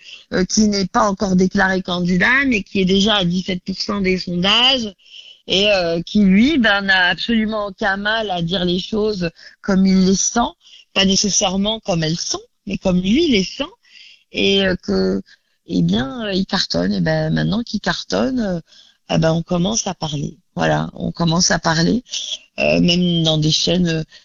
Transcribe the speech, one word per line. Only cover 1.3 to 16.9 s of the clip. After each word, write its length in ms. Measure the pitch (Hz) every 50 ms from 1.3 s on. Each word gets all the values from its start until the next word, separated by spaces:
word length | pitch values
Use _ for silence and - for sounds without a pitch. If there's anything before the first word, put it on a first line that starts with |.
| 185
déclaré 480 | 185 190 185 - 202 190 190 190 185
candidat, 600 | 190 - 175 180 180 175 185 180 202 226 254 269 277
mais 160 | 262 240 202
qui 180 | 190 - - 196
est 40 | 190
déjà 320 | 180 196 196 196 226 208
à 80 | 208 185
dix-sept 380 | 170 175 185 175 - 185 185 -
pour 120 | - 190
cent 240 | - - - 208 202
des 180 | 190 185 185 180
sondages 760 | - 180 175 175 180 196 214 233 247 262 269 254 220 208 180 _ _ - - - - - - _ _ -
et, 200 | 170 185 202 208
euh, 280 | 202 185 175 170 170 175
qui, 180 | 170 - - 214
lui, 380 | 202 185 185 202 240 285 330 277
ben, 240 | 226 214 202 202
n'a 240 | 196 190 190 185 180 180
absolument 580 | 185 180 - - 233 220 220 214 220 214 202
aucun 300 | 202 190 - 226 196 190
mal 340 | 202 202 208 220 226 214 202
à 100 | 180 175
dire 220 | 170 165 190 180 180
les 140 | 180 175 175
choses 520 | 170 - 220 208 214 214 208 185 175 165 - - - - - _
comme 240 | - - 196 190 190
il 200 | 190 185 190 185
les 80 | 190 196
sent, 260 | - - - - 233 240 320 - _ _ - - - _ _ -
pas 100 | 190 196
nécessairement 760 | 190 196 185 - 202 - - 208 185 185 196 196 214 226 220
comme 240 | - - 175 165 160
elles 140 | 156 170 -
sont, 200 | - - - 415 453 - _ _ -
mais 120 | 202 190 -
comme 220 | - 190 180 185
lui 280 | 185 190 220 311 349 302
les 140 | 240 190 180
sent, 200 | - - - 277 359 453 _ _ _ - - - - - _ _ _
et, 340 | - - 196 196 196 196 196
euh, 120 | 190 180
que, 440 | - - 202 196 190 190 185 190 196 - _ - _ _ _ _ _ _
eh 160 | - 185 180
bien, 440 | 170 170 196 226 262 269 262 247 220
euh, 60 | 208
il 140 | 190 185 196
cartonne. 460 | - 202 190 - - - 165 175 196